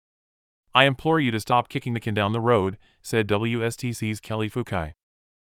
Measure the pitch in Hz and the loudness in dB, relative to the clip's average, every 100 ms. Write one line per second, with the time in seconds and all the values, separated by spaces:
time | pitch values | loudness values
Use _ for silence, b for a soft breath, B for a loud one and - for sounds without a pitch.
0 | _ _ _ _ _ _ _ 123 139 131 | _ _ _ _ _ _ _ 4 4 4
1 | 156 160 131 110 - 123 - 139 127 117 | 0 2 2 0 2 0 0 -6 -4 -4
2 | 117 104 101 113 117 117 95 95 b b | -2 0 0 0 2 2 2 -4 b b
3 | - 117 104 104 117 117 117 - 127 113 | -4 -2 2 2 0 -2 -4 -4 -6 -4
4 | 110 107 - 110 110 131 117 95 80 - | -4 -4 -6 -6 -4 -4 -4 -4 -6 -10
5 | _ _ _ _ | _ _ _ _